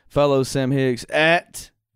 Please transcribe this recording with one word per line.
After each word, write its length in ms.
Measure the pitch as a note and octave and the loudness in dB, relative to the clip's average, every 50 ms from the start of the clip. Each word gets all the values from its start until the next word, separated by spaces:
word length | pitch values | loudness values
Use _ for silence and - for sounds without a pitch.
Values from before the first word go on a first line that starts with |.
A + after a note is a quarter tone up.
| _ | _
Follow 360 | _ - C#3+ C#3+ C#3+ C#3 C3+ | _ 0 0 2 2 2 0
Sam 280 | C3 - - C#3+ C3 B2+ | 0 -2 -2 -2 -2 0
Hicks 340 | C#3 C3+ C3+ C3 B2 A#2+ - - | 0 0 0 0 -2 -4 -6 -4
at 600 | - D3+ D#3 D#3+ E3 F3 - _ - - - - _ _ _ _ _ | 0 0 2 2 2 0 -2 _ -18 -18 -18 -20 _ _ _ _ _